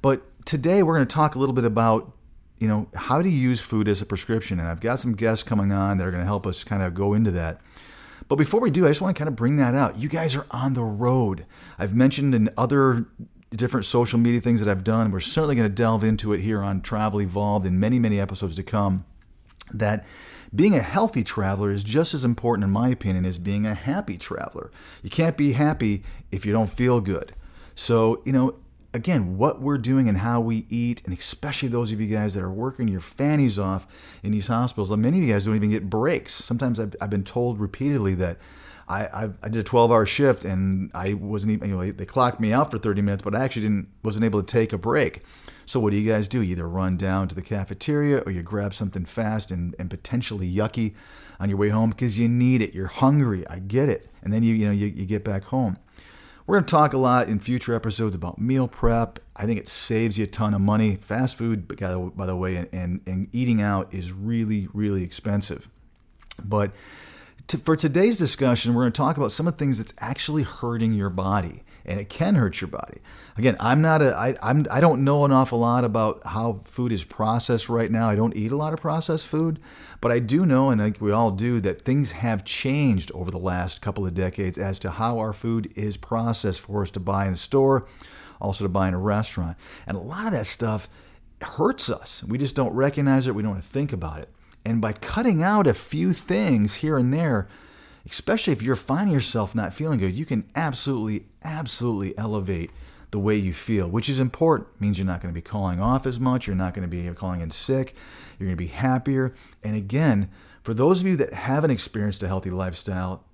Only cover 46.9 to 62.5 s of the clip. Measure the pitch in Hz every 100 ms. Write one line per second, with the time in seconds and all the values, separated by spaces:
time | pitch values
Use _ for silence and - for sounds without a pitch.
46.9 | 90 95 95 95 - - 101 92 95 -
47.9 | 147 147 135 - 90 85 104 101 - 101
48.9 | 95 87 - 107 110 - 90 87 - 90
49.9 | 95 - 120 117 104 90 92 107 - 110
50.9 | - - - - - 101 98 104 107 113
51.9 | - 123 104 117 120 123 127 98 90 92
52.9 | - 135 147 127 95 - 90 95 120 143
53.9 | 101 - - - 107 113 110 104 101 104
54.9 | - 95 104 107 98 - 131 117 - _
55.9 | - - - - - - 196 - 165 151
56.9 | 131 127 123 117 104 - 123 - 117 113
57.9 | 101 110 92 87 - 113 135 123 - 117
58.9 | 117 113 - - - 104 110 - - -
59.9 | 113 113 101 101 - 107 101 101 151 214
60.9 | 196 - 104 127 - 117 110 82 - 95
61.9 | 92 92 95 92 90 92